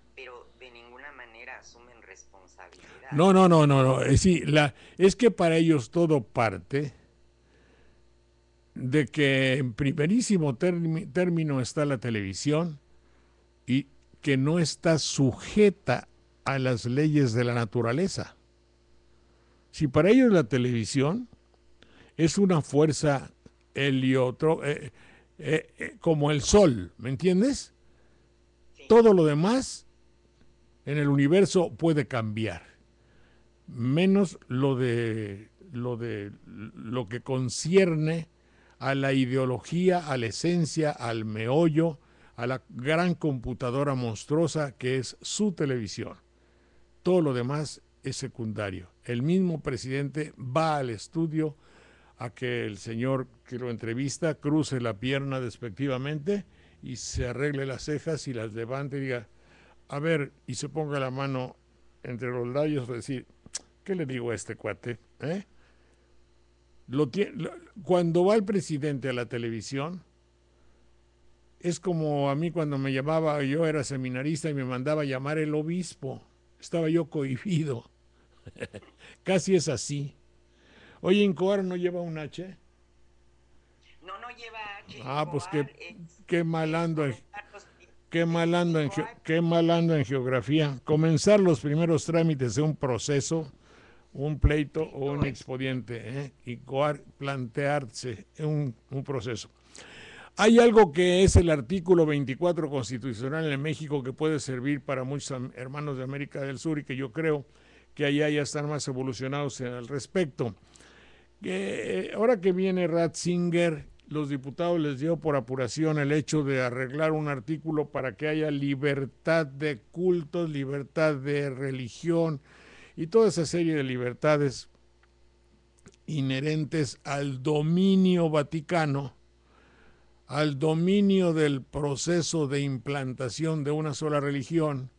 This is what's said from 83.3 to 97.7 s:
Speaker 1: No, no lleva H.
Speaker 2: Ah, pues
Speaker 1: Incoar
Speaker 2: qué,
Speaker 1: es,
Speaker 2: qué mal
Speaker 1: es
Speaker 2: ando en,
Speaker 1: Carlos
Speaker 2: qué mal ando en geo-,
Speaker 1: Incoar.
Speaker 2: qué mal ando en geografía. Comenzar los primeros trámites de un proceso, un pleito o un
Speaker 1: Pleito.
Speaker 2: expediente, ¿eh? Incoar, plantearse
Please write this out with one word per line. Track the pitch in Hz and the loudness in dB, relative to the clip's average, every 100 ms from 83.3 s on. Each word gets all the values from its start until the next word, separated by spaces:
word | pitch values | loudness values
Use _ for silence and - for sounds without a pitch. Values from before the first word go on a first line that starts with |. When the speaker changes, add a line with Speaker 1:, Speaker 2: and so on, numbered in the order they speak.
| _ _ - _ _ _ - | _ _ -20 _ _ _ -20
Speaker 1:
No, | 175 196 | -18 -16
no | 240 | -16
lleva | 233 233 226 208 202 | -16 -16 -14 -14 -14
H. | - - | -18 -14
Speaker 2:
Ah, | 127 143 151 | -6 -4 -4
pues | 147 - | -6 -6
Speaker 1:
Incoar | 151 143 | -4 -6
Speaker 2:
qué, | - 170 | -8 -20
Speaker 1:
es, | 175 165 _ - | -18 -20 _ -4
Speaker 2:
qué | 170 | 0
mal | 170 165 160 | 0 0 0
Speaker 1:
es | |
Speaker 2:
ando | 160 170 160 143 | 0 -2 -2 -2
en, | 113 - | -4 -12
Speaker 1:
Carlos | 208 - 208 - _ _ - _ | -20 -18 -20 -20 _ _ -20 _
Speaker 2:
qué | 165 170 | -2 0
mal | 170 165 | 0 2
ando | 175 175 160 | 2 2 0
en | 143 | -2
geo-, | 151 | -2
Speaker 1:
Incoar. | 151 - | -6 -8
Speaker 2:
qué | - 160 | -2 0
mal | 170 170 165 | 2 4 4
ando | 170 170 160 | 4 4 2
en | |
geografía. | 110 135 127 127 117 151 151 127 | 2 -2 0 0 2 2 2 -2
Comenzar | - 151 160 156 - 208 | 0 4 4 4 6 6
los | 185 156 | 6 4
primeros | 151 147 170 160 | 2 0 2 2
trámites | - 165 165 147 127 104 | 2 2 2 2 -2 0
de | |
un | 156 | 0
proceso, | 151 135 117 - 143 - 165 143 - _ - - - _ | 0 -2 -2 0 0 0 -2 -4 -12 _ -20 -20 -20 _
un | - 143 147 | -6 -4 2
pleito | - 151 143 160 | 4 4 0 -4
o | 156 135 139 | -6 -4 -4
un | 143 | -4
Speaker 1:
Pleito. | 143 120 | -6 -8
Speaker 2:
expediente, | - 131 131 127 110 117 | -8 -6 -4 -4 -6 -10
¿eh? | 110 135 143 - - | -10 -10 -10 -14 -14
Incoar, | 120 127 135 147 143 - - | -14 -6 -2 0 -2 -10 -12
plantearse | 139 139 123 113 143 | -8 -6 -6 -4 -2